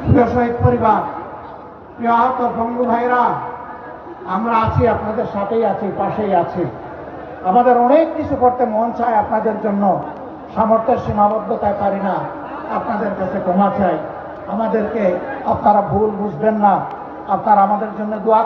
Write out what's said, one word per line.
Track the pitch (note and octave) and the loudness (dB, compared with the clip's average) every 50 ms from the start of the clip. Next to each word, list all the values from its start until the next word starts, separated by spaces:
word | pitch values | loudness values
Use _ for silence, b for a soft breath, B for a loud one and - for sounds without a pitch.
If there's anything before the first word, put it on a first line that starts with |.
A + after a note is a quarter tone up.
| C4 | 2
প্রিয় | - - B3 A#3 | 4 6 6 6
শহীদ | - A#3+ B3 A#3+ A#3 A#3 - - | 4 2 2 0 0 0 2 2
পরিবার, | B3+ A#3+ A3+ A3 G#3+ G#3+ - - - - - - - - - - - - - - - - - - - - | 2 4 4 4 2 2 2 0 -4 -8 -10 -12 -12 -14 -14 -14 -16 -16 -16 -18 -18 -18 -20 -20 -18 -12
প্রিয় | - A#3 A#3 | -4 0 2
আহত | A#3 A#3 A#3+ C4 C4 - B3 A#3 - | 4 4 4 2 2 0 -2 -2 0
বঙ্গু | A3+ A#3 A#3+ A#3+ B3 B3 | -2 -2 -2 -2 -2 0
ভাইরা, | A#3 A#3 A#3+ A#3+ B3 B3 B3 A#3+ - - - - - - - - - - - - - - - - - - - F#3 | 0 0 0 2 2 2 2 2 2 0 -4 -6 -8 -10 -12 -14 -14 -14 -14 -14 -16 -16 -16 -16 -16 -16 -12 -8
আমরা | F3 - G#3+ A3+ A#3 B3 | -4 -2 -2 0 2 2
আছি, | D#4+ - - - B3+ B3 | 2 2 2 2 4 4
আপনাদের | A3 G3+ G3 G3+ G#3 G#3+ A#3+ G#3+ - - | 4 2 0 -2 -4 -4 -4 -4 -4 -4
সাথেই | G3+ G3+ - A3+ A3+ A3 | -4 -2 0 0 2 2
আছি, | G3+ F#3 - G3+ F#3+ E3+ | 2 0 -2 -4 -4 -2
পাশেই | - G3 G3 - G#3+ G#3 G3 F#3+ | -2 -2 -2 -2 -2 0 2 2
আছি। | E3+ E3+ - - F#3 E3 C3+ - - - - - - - - - - - - - - - | 2 2 0 -2 -4 -4 -4 -4 -10 -14 -14 -14 -14 -14 -14 -14 -14 -14 -14 -14 -4 -2
আমাদের | F#3 G3 A#3+ A#3+ B3+ A#3+ | 0 2 4 4 4 4
অনেক | A#3+ A#3+ B3 C#4+ D#4+ E4 D#4 - | 4 4 6 6 4 4 2 -2
কিছু | D#4 D4 - C#4 | -4 -4 -4 0
করতে | A3 B3 B3 B3 B3 B3 | 2 2 2 4 2 0
মন | A3+ G#3+ G#3+ A#3 A#3+ | 0 0 0 -2 -2
চায় | - - A#3 A#3+ A3+ | -2 -2 -2 0 2
আপনাদের | G#3 G#3 - A3 A3 G#3 A3+ G#3 G3+ | 0 0 0 -2 0 0 -2 -2 -2
জন্য, | - G#3 G3+ G3+ G3+ F#3+ E3 C#3+ - - - - - - - - - - - | -2 -2 0 2 2 2 2 0 -2 -8 -10 -12 -12 -14 -14 -14 -14 -8 -2
সামর্থ্যের | G3 A3+ G#3+ A3+ A3 - - A#3+ | 0 2 4 4 4 4 2 0
সীমাবদ্ধতায় | - - A#3+ G#3+ G#3 G#3 G#3 A3 G#3+ F#3+ G3 A3+ - - G3+ G3+ - | 0 0 -2 2 2 2 2 2 0 -2 -2 -2 0 0 -2 0 0
পারি | G3+ G3+ G3 - D4 | 0 0 0 0 -2
না, | F#3+ F3 F3 - - - - - - - - - - A3 | -2 -2 -2 -4 -6 -8 -10 -10 -10 -10 -10 -8 -6 -4
আপনাদের | G3+ - - G#3 G#3 A3+ G3+ F#3+ - | -4 -2 -2 -2 -2 -2 -4 -2 -4
কাছে | F#3 F#3 G#3 F#3+ | -4 -4 -4 -2
ক্ষমা | - F#3 F3 F#3+ G3+ F#3+ - | -2 2 2 4 4 2 2
চাই। | - G3 F3 D#3+ D3+ - - - - - - - - - | 2 0 0 0 -2 -4 -8 -10 -10 -12 -12 -12 -12 -10
আমাদেরকে | - - G#3+ A3 G#3 A3+ A3 G3+ - - A3+ G3+ F3+ F3+ - - - - - - | -6 -4 -2 0 0 0 0 0 -2 -2 0 0 0 0 0 -4 -6 -8 -6 -2
আপনারা | G#3+ - - - G#3 G#3 G3+ | -2 -2 2 4 4 4 4
ভুল | F#3+ D#3 F3+ G3+ A3 G#3+ | 2 2 0 0 2 0
বুঝবেন | G3+ F#3+ G3+ G3+ E3 D3 - A3 G#3+ | 0 -2 -4 -4 -4 0 0 0 2
না, | G#3 G#3 G3+ F#3 D3+ - - - - - - - - - | 4 4 4 4 2 0 -6 -8 -10 -12 -12 -12 -12 -4
আপনারা | - G3 F#3+ - A3 G#3 G3+ | -2 -2 0 4 4 6 6
আমাদের | G3 G3+ G#3 G3+ A3 G#3 F#3 | 6 4 2 0 -2 -4 -4
জন্য | G#3+ G#3+ G#3 A3 G3+ F#3+ | -6 -4 -4 -4 -2 2
দোয়া | A3 A3 A3+ B3 | 4 4 4 4